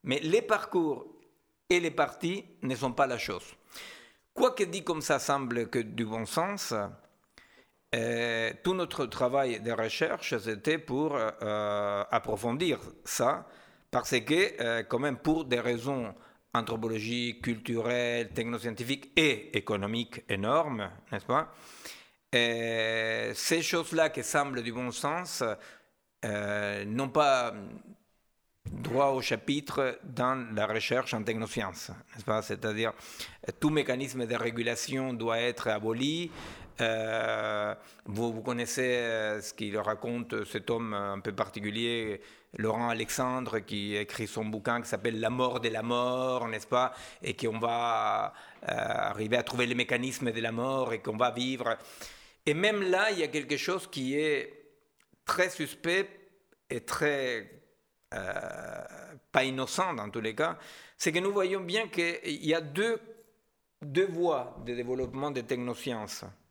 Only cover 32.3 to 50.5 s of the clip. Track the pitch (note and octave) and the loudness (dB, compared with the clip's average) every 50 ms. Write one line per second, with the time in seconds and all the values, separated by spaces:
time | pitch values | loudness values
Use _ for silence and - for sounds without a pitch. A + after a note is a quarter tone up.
32.3 | G#2+ A2 G#2 - A2 A2 A2+ A2 G#2+ A2 A2+ A2 - - - - - - - - | 0 0 2 -2 -6 -2 -2 -2 0 2 0 0 0 -4 -14 -16 -12 -12 -12 -12
33.3 | - - - - - - D3+ D3+ D#3 D3 C#3 C3+ B2+ B2+ C#3 B2+ B2+ C3 A#2+ A2+ | -12 -8 -8 -8 -2 2 2 4 4 4 4 2 0 0 -2 -4 -2 -4 -2 0
34.3 | B2 A#2+ A#2+ A#2 A2+ A#2 A#2 A#2 A#2 A2+ - - C3 C3 C3 C3 B2 A2+ A2+ A#2 | 0 0 0 0 0 0 0 0 0 0 -2 -2 -2 -2 -2 -2 -2 -2 0 2
35.3 | A2+ A2+ A#2+ B2 A#2+ - - A2 G#2+ G#2+ G#2+ A2 A2+ A#2+ C3 C#3+ D#3 E3+ F3 D#3+ | 2 4 2 2 0 0 0 0 0 2 2 0 0 2 2 0 0 0 -4 -6
36.3 | - - - - - - - - - - A#2 A2+ A2+ A2 A2 A2 A2+ A2+ A2+ A2+ | -8 -12 -12 -14 -14 -14 -16 -14 -2 0 0 2 2 0 0 0 0 0 2 2
37.3 | A2 A2 A2 G#2+ G#2+ G#2 G#2 G#2 G#2 - - - - - _ - G2+ G#2+ A#2 A#2 | 0 0 0 0 0 0 0 -2 -2 -6 -10 -20 -20 -14 _ -6 -2 0 0 0
38.3 | A2+ A2 G2+ B2+ B2 A#2+ A#2+ A2+ - B2+ B2+ B2+ B2 B2 A#2+ A#2 A2+ A2+ G#2+ G#2+ | -2 -2 -4 -2 -2 -2 -2 -2 0 0 2 2 2 2 2 0 0 0 0 0
39.3 | G#2+ G#2+ G2+ - - - G#2+ G#2 G2+ G#2+ G2+ G#2+ A2 G#2+ - A#2+ A#2+ A#2+ A#2 - | -2 -2 -4 -8 -8 -6 -4 -2 -2 0 0 0 -2 -2 -2 -4 -4 -4 -4 -4
40.3 | A#2+ G#2+ G#2 - - A2 F#2+ - A#2 A#2 A#2 A2 G#2 G2+ G2+ G2+ G2 G2 - G#2+ | -4 -4 -4 -4 -6 -6 -2 -2 -2 -2 -2 -2 -2 -2 -2 -4 -4 -4 -6 -6
41.3 | G2 F#2 G#2+ - - G2+ G2+ G#2 G#2 A2+ A#2 A#2 A#2+ A#2 A2 G#2+ G2+ F#2+ - - | -2 -2 -4 -4 -2 -4 -4 -4 -2 0 0 0 0 0 -2 -2 -4 -6 -8 -18
42.3 | - - _ _ - - A2 A2 A2 A2+ A#2+ A#2 A#2 A2+ A2+ - - - B2+ B2+ | -20 -20 _ _ -6 -2 -2 0 0 0 0 0 0 -2 -2 -2 0 0 0 0
43.3 | B2+ C3 B2+ A2+ G#2+ A2 G2+ - G#2+ G2+ G2+ G#2 G#2 G#2 G#2 G#2 - - A#2+ G2 | 0 -2 -2 -2 -2 -2 -2 -2 -4 -4 -2 -2 -2 -2 -2 -2 -4 -6 -6 -4
44.3 | - A2+ A2 G#2+ G#2+ G#2+ G2 B2 A#2 A#2+ A#2 - A2+ G2 G#2 A#2+ A2+ A2 A2 A2 | -4 -4 -4 -4 -4 -2 -2 0 -2 0 -2 -4 -6 -2 -2 -2 -2 0 -2 0
45.3 | B2 B2+ B2+ B2+ B2 B2 A#2 A2+ A2 A2 A2 A#2 B2 A#2+ B2 B2 B2+ B2+ B2+ C3 | 2 2 0 0 0 0 -2 -2 -2 -2 -2 0 0 2 2 0 0 0 0 0
46.3 | B2+ B2 A#2+ A2+ A2 G#2+ - - B2+ B2 B2+ B2+ - - - - - - - - | 0 0 -2 -2 -4 -6 -2 2 2 4 4 2 0 -8 -14 -16 -14 -8 -6 -6
47.3 | - - A#2+ A2+ A2 A2+ A2+ A#2 A#2 A#2 A#2+ A#2 A2+ A2 G#2+ G#2+ G#2 G#2 G#2 G#2 | -4 -2 -2 -2 0 0 0 0 2 2 2 2 2 2 2 2 2 2 0 -2
48.3 | - - - - - - - - - - - A2 A2 - G#2 G#2 G2+ G2+ A2 G#2+ | -4 -12 -20 -20 -18 -8 -4 -2 0 0 0 0 0 0 0 -2 -2 -2 0 2
49.3 | A#2+ B2 A#2 - B2 A#2+ B2 A#2+ A#2+ B2 A#2+ - B2+ A#2+ B2+ C3 A#2 - C#3 A#2+ | 2 2 2 0 0 0 2 2 2 0 2 2 2 0 0 -2 -2 -2 -2 -2
50.3 | A2 A2+ A2+ A2+ | 0 0 -2 -2